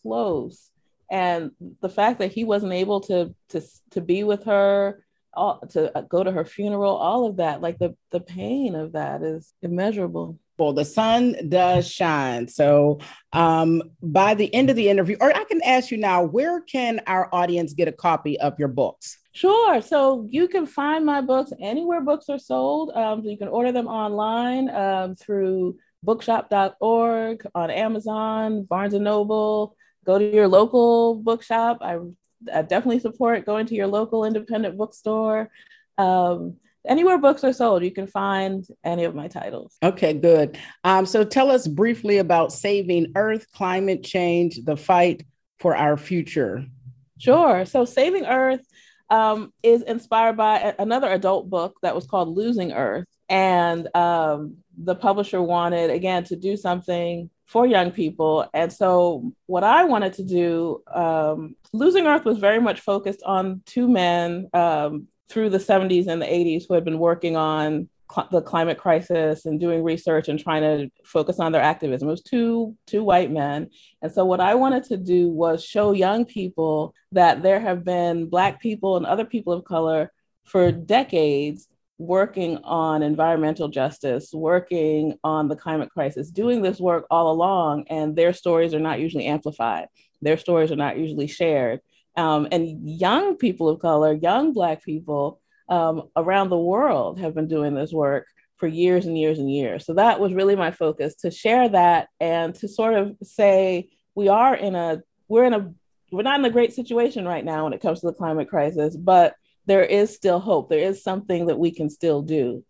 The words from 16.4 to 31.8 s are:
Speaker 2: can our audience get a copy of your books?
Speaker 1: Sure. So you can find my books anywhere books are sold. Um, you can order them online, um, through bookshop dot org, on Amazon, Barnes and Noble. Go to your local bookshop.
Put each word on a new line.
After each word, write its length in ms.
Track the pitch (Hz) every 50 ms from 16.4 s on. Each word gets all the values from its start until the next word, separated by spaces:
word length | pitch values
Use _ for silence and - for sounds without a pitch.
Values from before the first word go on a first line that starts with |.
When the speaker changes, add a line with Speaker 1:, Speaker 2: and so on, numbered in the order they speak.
| 285 339 349 349
Speaker 2:
can 400 | 339 - - 262 247 233 233 214 208
our 220 | - 190 185 180 180
audience 400 | 185 175 180 175 175 175 170 147
get 160 | 143 156 175
a 60 | 156 151
copy 440 | - - 175 160 156 - 151 143 -
of 180 | 139 147 143 -
your 80 | 147
books? 500 | 139 123 139 123 98 - _ - - - - _ _
Speaker 1:
Sure. 500 | _ - - 381 415 453 466 415 320 233
So 460 | 208 - 320 294 269 269 269 247 220 208
you 200 | 247 294 359 349
can 160 | 381 381 311
find 400 | - - - 277 294 311 320 311
my 160 | 294 285 277
books 320 | 262 254 262 262 277 277 - -
anywhere 400 | 190 202 233 302 339 339 349 339
books 260 | 269 285 294 294 -
are 120 | - 285 277
sold. 520 | - - 254 254 262 269 294 302 320 311 -
Um, 300 | 233 220 214 214 220 214
you 140 | 208 208
can 100 | 208 208
order 240 | 170 - 233 240 254
them 160 | 247 247 233
online, 840 | - 226 220 214 208 208 208 214 220 226 233 240 247 254 262 269 254
um, 440 | - 202 196 196 190 190 185 185 190
through 600 | - - - 208 196 190 185 185 185 180 180 180 - _ _ _ _ -
bookshop 460 | 196 226 226 - - 226 - - -
dot 260 | 208 202 196 190 - _
org, 640 | - 226 233 233 233 233 233 226 226 226 226 220 - - -
on 160 | 180 170 160
Amazon, 920 | - 185 220 220 220 214 214 214 214 214 220 220 220 220 220 220 220 214 196
Barnes 300 | - 175 190 202 202 202
and 120 | 202 208
Noble. 680 | 208 214 208 208 208 214 214 214 214 214 214 214 208 _ _ _ _ _ _ _
Go 120 | 185 185
to 160 | 202 208 208 208
your 140 | 214 208
local 680 | 190 185 190 220 233 247 247 233 233 233 233 233 233 233
bookshop. 640 | 220 220 226 226 233 - - 226 226 226 233 240 233